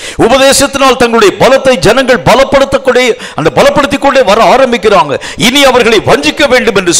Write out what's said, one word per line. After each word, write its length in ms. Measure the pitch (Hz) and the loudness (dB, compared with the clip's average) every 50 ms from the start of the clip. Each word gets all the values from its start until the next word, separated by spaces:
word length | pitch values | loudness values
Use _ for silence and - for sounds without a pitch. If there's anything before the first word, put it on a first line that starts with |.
| - - - - 180 | -16 -16 -4 -2 0
உபதேசத்தினால் 760 | 226 254 269 269 277 262 - 277 277 277 277 277 262 247 254 247 | 2 2 2 2 2 2 2 -2 -2 -2 0 0 0 2 0 0
தங்களுடைய 300 | 233 226 226 208 185 - - 180 | 0 0 2 2 2 0 2 0
பலத்தை 320 | 226 262 269 - 262 254 180 160 | 2 2 2 2 0 -2 0 0
ஜனங்கள் 320 | 190 220 262 269 240 254 233 - | 0 0 0 0 0 0 0 2
பலப்படுத்தக்கூடிய, 880 | 170 214 247 269 269 - 277 - 277 277 262 - 254 247 247 254 240 202 - 190 - - - | 0 2 2 2 2 2 0 0 0 -2 -2 -2 0 0 0 0 0 -2 -4 -6 -14 -10 -4
அந்த 120 | 151 - - - | -4 -2 0 2
பலப்படுத்திக் 440 | 226 277 285 302 277 - 285 277 - | 0 2 2 0 -2 -2 -4 -2 -2
கொண்டே 180 | 277 262 269 240 185 | 0 0 0 2 2
வர 100 | 202 226 214 175 214 | 2 2 2 2 2
ஆரம்பிக்கிறாங்க. 600 | 254 269 247 233 240 - 220 202 - 156 147 127 104 - - - - 180 | 2 2 0 0 0 0 2 2 2 0 0 -4 -6 -8 -10 -8 -2 -2
இனி 140 | 240 247 285 277 262 | 0 0 2 2 2
அவர்களை 300 | 240 247 - 226 226 185 139 123 | 2 2 0 2 0 0 0 0
வஞ்சிக்க 380 | 190 262 285 311 - - 302 269 254 | -2 0 0 -4 -4 -2 -2 0 0
வேண்டும் 260 | 254 226 - 190 196 | 0 0 0 -2 -2
என்று 140 | 185 170 160 - | -2 -2 -2 -2